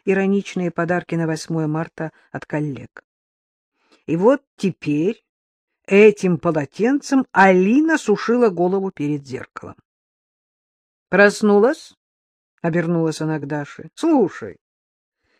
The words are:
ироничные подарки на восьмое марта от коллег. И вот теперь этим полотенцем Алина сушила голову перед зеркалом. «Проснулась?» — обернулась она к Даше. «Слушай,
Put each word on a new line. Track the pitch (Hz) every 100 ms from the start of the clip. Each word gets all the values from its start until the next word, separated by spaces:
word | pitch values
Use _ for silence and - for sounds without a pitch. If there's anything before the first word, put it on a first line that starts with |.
| -
ироничные | 190 190 196 - 190 175
подарки | - 170 180 - 165
на | 160
восьмое | 156 - 165 156
марта | 156 165 - 156 _ _
от | 143 -
коллег. | 151 151 123 - - _ _ _ _ _ _ _ _ _ _ -
И | 165
вот | 208 285 _ -
теперь | 190 - 151 147 180 233 _ _ _ _ _ _ -
этим | 196 214 208 185 165
полотенцем | 170 156 135 - 226 285 - 269 -
Алина | 180 190 185 190 262 320 311
сушила | - 202 - 240 233
голову | 170 180 190 190
перед | - 147 147 135
зеркалом. | 123 - - - - _ _ _ _ _ _ _ _ _ _ _ _ -
«Проснулась?» — | 185 202 202 208 202 233 320 - _ _ _ _ _ _ _
обернулась | 170 170 170 170 160 156
она | 156 156
к | 139
Даше. | 151 143 - 160
«Слушай, | - 330 285 180 - 101 78 _ _ _ _ _ _ _ _